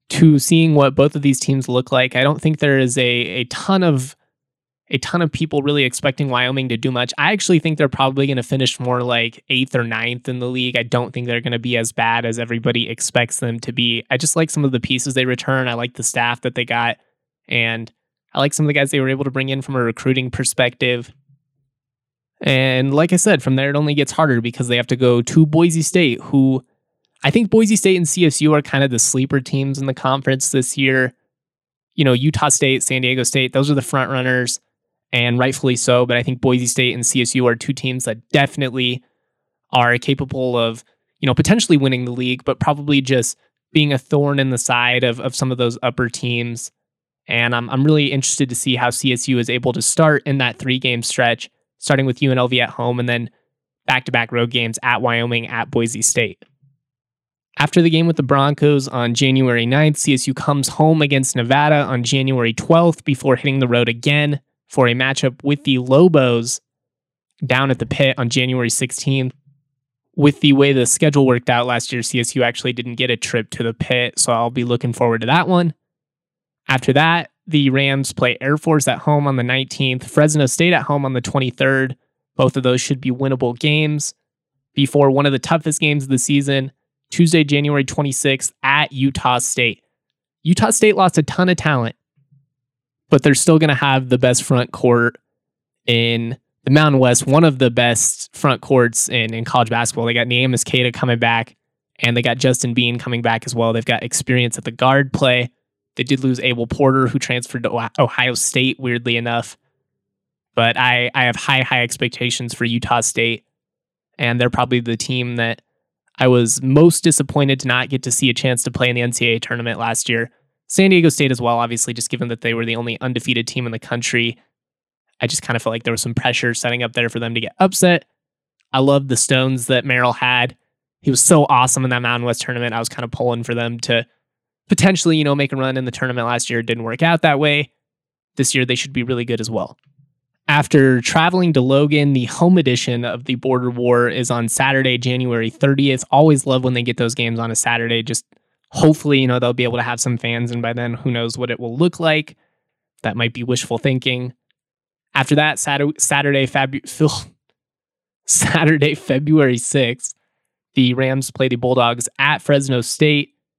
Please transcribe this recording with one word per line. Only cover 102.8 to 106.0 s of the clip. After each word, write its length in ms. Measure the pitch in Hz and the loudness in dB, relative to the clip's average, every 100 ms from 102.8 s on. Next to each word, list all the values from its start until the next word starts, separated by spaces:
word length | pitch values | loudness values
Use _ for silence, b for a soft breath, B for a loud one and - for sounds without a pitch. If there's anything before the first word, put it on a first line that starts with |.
| 120 117 | -2 -2
coming 240 | 127 120 | -4 -4
back 240 | 120 113 117 | -2 -2 -4
as 80 | 117 | -2
well. 180 | 113 | -2
They've 100 | 113 | -2
got 200 | 113 117 | -2 -2
experience 560 | 123 - - 127 120 - | -2 -6 0 0 0 -2
at 60 | - | -10
the 60 | |
guard 400 | 117 127 135 135 | 0 2 4 2
play. 380 | - 135 123 120 _ _ _ _ | 0 2 2 0 _ _ _ _
They 80 | - | -8